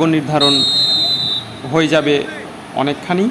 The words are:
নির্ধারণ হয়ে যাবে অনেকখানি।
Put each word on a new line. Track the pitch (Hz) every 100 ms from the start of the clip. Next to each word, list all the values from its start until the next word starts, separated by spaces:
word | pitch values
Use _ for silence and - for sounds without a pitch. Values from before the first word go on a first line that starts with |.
| 160
নির্ধারণ | 156 143 151 143 139 - - - - - - - - - - 131
হয়ে | 156 156
যাবে | 156 147 143 139 - - - - -
অনেকখানি। | 139 143 - 180 220